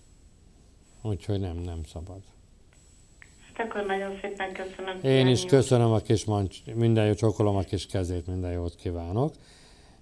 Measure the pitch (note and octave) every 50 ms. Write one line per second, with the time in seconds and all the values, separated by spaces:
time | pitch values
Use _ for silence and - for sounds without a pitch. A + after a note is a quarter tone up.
0 | - - - _ - - - - - - - - - - - - _ _ - -
1 | - A2 G2+ - - - G2+ F#2+ G2 F2 E2 F2 F2 F2+ E2 E2 D#2+ - - D#2+
2 | E2 F#2 F#2 G2 - - - - - _ - _ _ _ _ - _ - - -
3 | - _ _ - - - - - - - - - A3+ A3 - G#3 G3+ G3 F#3+ G3
4 | G3 G3 G3 F#3+ - G3+ G3 - F#3+ F#3+ F#3+ - F#3+ F#3+ - - F#3+ F#3 F#3 F#3
5 | D#3 C3+ C3 C3+ C3 B2+ B2 G#2+ - - C#3 C3+ A2 - B2+ A#2+ A#2 A2+ A2 G#2
6 | - - A2+ G#2 - G#2+ G#2+ G2+ G2+ F#2 - - - C3+ A2+ A#2 A#2 A#2 A2+ A2
7 | G#2+ G#2+ G#2 - A#2 A2 G2 - G#2+ G#2 G2+ G2 F2+ - G#2+ F2+ - - - G2
8 | F2+ E2+ F2+ F2 E2 F2+ F2+ F#2 F2+ F2+ F2 F2 F2 E2+ - - - G2 E2+ E2+
9 | E2+ E2+ F#2+ A2+ C#3 D#3+ - - - - - - - - - - - - - _